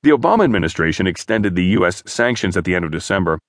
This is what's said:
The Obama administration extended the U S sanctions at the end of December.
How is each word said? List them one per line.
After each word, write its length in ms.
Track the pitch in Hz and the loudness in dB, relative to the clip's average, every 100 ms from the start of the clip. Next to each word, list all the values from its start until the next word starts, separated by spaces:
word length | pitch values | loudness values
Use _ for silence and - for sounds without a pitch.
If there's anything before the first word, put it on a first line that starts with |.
The 80 | 147 | 4
Obama 320 | 143 156 226 | 4 4 2
administration 640 | 175 104 82 - 82 - 95 | 2 2 -2 0 -2 0 -2
extended 480 | 85 - 110 101 | -4 -4 -2 0
the 220 | 90 90 107 | 0 2 2
U 80 | 87 | 0
S 160 | 90 - | -2 -10
sanctions 500 | - 120 117 98 87 | -2 0 0 -2 -2
at 80 | |
the 100 | 85 | -2
end 100 | 90 | -2
of 60 | 82 | -2
December. 480 | 78 - 98 85 78 | -6 -4 -2 0 -2